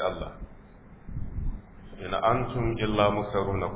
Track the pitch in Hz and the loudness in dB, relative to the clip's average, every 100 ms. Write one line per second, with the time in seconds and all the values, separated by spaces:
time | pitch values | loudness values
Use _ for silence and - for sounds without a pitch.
0 | 90 90 - - - - - - - - | 6 2 -6 -8 -14 -14 -20 -20 -20 -16
1 | - - - - - - - - - - | -8 -4 -2 -2 -2 -4 -10 -18 -18 -12
2 | 92 95 110 127 123 123 113 107 107 104 | -4 2 4 4 0 0 -2 0 2 4
3 | 104 104 98 101 95 98 87 | 4 4 0 0 0 0 -2